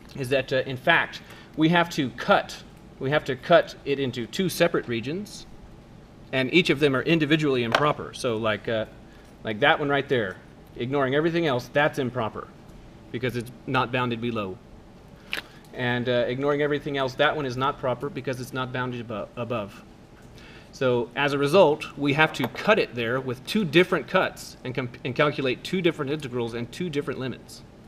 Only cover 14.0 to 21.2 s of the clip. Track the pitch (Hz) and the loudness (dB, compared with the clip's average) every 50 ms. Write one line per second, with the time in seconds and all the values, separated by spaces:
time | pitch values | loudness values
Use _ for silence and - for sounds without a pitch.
14 | 123 120 120 113 120 120 113 107 101 95 92 - - - - - - - - - | 0 0 -2 -4 -4 -4 -2 -2 -4 -4 -8 -12 -16 -20 -20 -20 -20 -20 -20 -20
15 | - - - - - - - - - - - - - - - 131 123 123 123 123 | -20 -20 -20 -20 -12 -10 -10 -10 -10 -12 -20 -20 -20 -14 -8 -4 -2 0 0 0
16 | 120 123 123 120 120 110 127 135 139 147 147 143 147 143 147 143 - 151 139 139 | 0 2 2 2 2 0 0 0 0 0 2 2 2 0 0 -2 -2 -4 -2 -2
17 | 135 131 127 - 143 151 - 151 139 131 120 127 135 143 143 - - 131 123 - | -2 -2 0 2 2 2 2 0 -4 -4 -2 -2 -2 -2 -2 -2 -2 -2 -2 -2
18 | 143 143 - 143 131 143 127 127 123 123 127 131 127 123 127 131 127 127 123 120 | -4 -8 -8 -8 -6 -6 -6 -6 -8 -8 -6 -6 -6 -4 -4 -4 -4 -4 -6 -8
19 | 113 113 110 98 87 - - 123 117 107 120 110 101 101 - - - - - - | -8 -8 -8 -8 -8 -8 -8 -10 -6 -4 -4 -6 -6 -8 -12 -18 -20 -20 -20 -20
20 | - - - - - - - - - - - - - - - - 135 127 123 120 | -20 -20 -20 -20 -20 -20 -20 -20 -20 -20 -20 -20 -20 -16 -6 0 2 2 4 2
21 | 117 - - - | 0 -2 -2 0